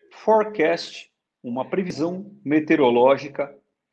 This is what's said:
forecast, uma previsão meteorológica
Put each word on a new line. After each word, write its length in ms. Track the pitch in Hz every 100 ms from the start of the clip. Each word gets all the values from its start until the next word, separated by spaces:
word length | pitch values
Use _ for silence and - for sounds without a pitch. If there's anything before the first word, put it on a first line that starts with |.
| _
forecast, 960 | - - 220 214 - 156 170 - - - _ _ _
uma 220 | 123 120
previsão 680 | 127 180 180 127 165 185 202 -
meteorológica 1120 | 139 151 151 156 131 120 127 139 147 - 143 - _ _ _